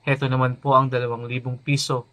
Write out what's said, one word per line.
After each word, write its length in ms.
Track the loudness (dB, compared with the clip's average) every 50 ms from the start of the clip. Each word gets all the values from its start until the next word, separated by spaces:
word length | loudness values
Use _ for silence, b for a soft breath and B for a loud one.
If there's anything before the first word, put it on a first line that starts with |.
| _
Heto 240 | 0 0 0 0 0
naman 320 | 2 2 2 0 0 -2
po 160 | 0 4 4
ang 160 | 4 4 4 0
dalawang 320 | -2 -2 -2 -6 -6 -6
libong 320 | -6 -6 -6 -6 -6 -10
piso 480 | -6 -2 -2 -2 0 0 -2 -4 -4 -4 _